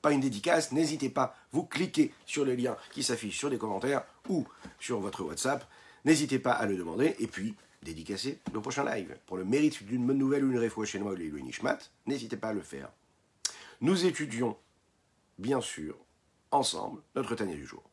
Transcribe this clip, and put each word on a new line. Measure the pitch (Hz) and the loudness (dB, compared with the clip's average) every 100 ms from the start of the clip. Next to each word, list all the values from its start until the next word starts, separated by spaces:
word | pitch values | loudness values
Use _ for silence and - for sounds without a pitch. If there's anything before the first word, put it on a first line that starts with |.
pas | 151 | 4
une | 143 | 4
dédicace, | 135 104 165 170 160 | 4 0 4 4 4
n'hésitez | 139 160 151 135 | 2 2 0 -2
pas, | - 131 - - | 0 0 -2 -4
vous | 143 | -2
cliquez | - 147 185 - 151 - - | -2 -2 0 4 4 2 -6
sur | - 135 | 0 2
les | 123 | 2
liens | 123 110 - | 0 -2 -8
qui | - | -4
s'affichent | 135 117 107 - | -2 -2 -4 -4
sur | 135 | -2
les | 123 | -2
commentaires | 110 98 131 143 - - - | -2 0 0 0 -2 -16 -2
ou | 180 123 - - - | -2 -2 -10 -20 -12
sur | - 120 | -4 -2
votre | 98 - | -2 -6
WhatsApp, | - - 131 143 - - - - 147 | -6 -2 -2 -2 -6 -20 -20 -4 4
n'hésitez | 156 143 131 | 4 4 0
pas | 120 | 2
à | 120 107 | 2 2
le | 95 | 0
demander, | 85 87 151 - | -2 2 2 2
et | 113 | -4
puis | - 107 - - _ | -4 -6 -6 -20 _
dédicacez | - 80 80 98 131 160 - | -12 -12 -8 -6 -6 -6 -6
nos | 110 | -6
prochains | 123 143 139 | -4 -2 0
lives. | 110 85 71 - | -2 -6 -12 -10
Pour | 92 | -6
le | 92 | 0
mérite | 131 151 - | 4 4 2
d'une | 101 123 123 | -4 0 2
bonne | 139 | 2
nouvelle | 135 143 135 | 4 4 2
ou | |
une | 123 | 2
réfoua | 117 110 104 | 0 0 -4
chez | 98 | -2
moi | 104 | -4
ou | 90 | -4
les | 80 | -6
Louis | 73 | -6
Nishmat, | 65 - - - - _ - | -8 -4 -2 -2 -6 _ -6
n'hésitez | 139 113 110 | -6 -4 -6
pas | 110 | -4
à | |
le | 104 | -4
faire. | - 69 67 _ _ _ _ _ - - - - | -6 -12 -12 _ _ _ _ _ -8 -8 -20 0
Nous | 135 185 180 | 2 4 4
étudions, | - 147 113 120 107 _ _ _ _ _ _ _ - | 2 -4 0 0 -2 _ _ _ _ _ _ _ -8
bien | 104 135 | 0 0
sûr, | - - 78 - - _ _ _ _ | 0 -6 -10 -10 -18 _ _ _ _
ensemble, | 143 127 87 101 - _ 143 | 2 2 -2 -6 -8 _ -4
notre | 113 117 | -2 -2
Tania | 101 76 | -2 -4
du | 71 | -10
jour. | - _ | -16 _